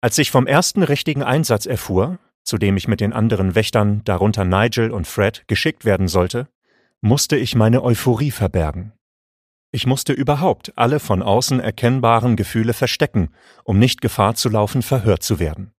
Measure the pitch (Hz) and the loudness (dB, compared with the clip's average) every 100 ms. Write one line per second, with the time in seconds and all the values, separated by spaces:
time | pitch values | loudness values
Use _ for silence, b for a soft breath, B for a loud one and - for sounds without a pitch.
0 | 120 - 143 135 127 139 180 - 180 143 | -2 0 0 2 2 2 0 0 0 0
1 | - 139 123 135 160 110 - 123 - 92 | -2 -4 -2 0 2 0 0 -6 -2 0
2 | 117 180 _ _ - 107 101 98 - 104 | 0 -4 _ _ -6 -2 0 0 0 -2
3 | 101 - 110 110 95 90 107 113 104 104 | -2 0 0 2 2 0 0 0 0 0
4 | - 90 98 107 92 95 113 113 113 113 | -2 0 0 0 0 2 2 0 -2 -2
5 | 82 - 101 - _ 104 - - 110 95 | -8 0 -2 -2 _ -2 -2 -4 -2 0
6 | 92 90 90 120 131 _ _ _ _ _ | 2 0 0 -2 -8 _ _ _ _ _
7 | 104 135 - 147 127 - 110 123 123 117 | 0 0 2 -2 0 2 4 4 2 0
8 | - 113 143 113 95 92 78 80 104 _ | 0 0 0 -2 -2 0 -2 -4 -12 _
9 | _ _ _ _ _ _ _ - 127 135 | _ _ _ _ _ _ _ -4 -2 -2
10 | - 127 143 143 180 127 - - 120 147 | -2 -2 0 0 0 -2 -6 -2 0 0
11 | - 95 95 101 - 127 113 104 120 131 | 0 -2 2 0 2 -2 -2 -2 0 2
12 | 120 117 120 113 101 113 110 117 127 - | 2 2 2 0 0 -2 -2 -2 -2 -2
13 | 147 - 82 b b b - 98 123 - | -2 0 -2 b b b -2 4 4 2
14 | 113 - 101 113 123 107 104 135 117 135 | -4 2 0 2 -2 0 0 -2 -2 0
15 | 107 90 - 90 80 76 101 | 2 0 0 -2 -2 -6 -14